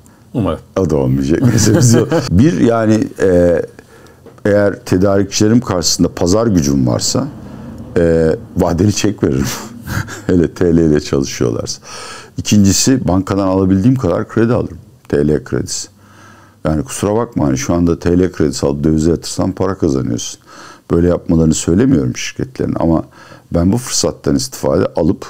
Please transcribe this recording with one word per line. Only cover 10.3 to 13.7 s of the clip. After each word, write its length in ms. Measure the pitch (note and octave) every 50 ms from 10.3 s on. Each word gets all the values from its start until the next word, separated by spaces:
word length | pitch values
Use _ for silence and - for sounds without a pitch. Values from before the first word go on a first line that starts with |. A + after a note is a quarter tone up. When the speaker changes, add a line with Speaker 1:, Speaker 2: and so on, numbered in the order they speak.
| F2+ F2 E2 D2+ -
Speaker 2:
T 220 | - F#2+ F2 E2
L 20 | E2+
ile 220 | E2 D#2 D2+ D2+
çalışıyorlarsa. 840 | D2 - - C#2 C#2 C2+ - - B1+ A#1+ A1+ - - - - - - - - - - - - - - - - -
İkincisi, 720 | - - G#2+ G#2 G2+ G2 F#2 - - - C3+ C3 - -
bankadan 400 | F2 F#2+ F#2+ - G2+ F#2+ G2+ F#2+
alabildiğim 480 | F#2 F#2+ F#2+ F#2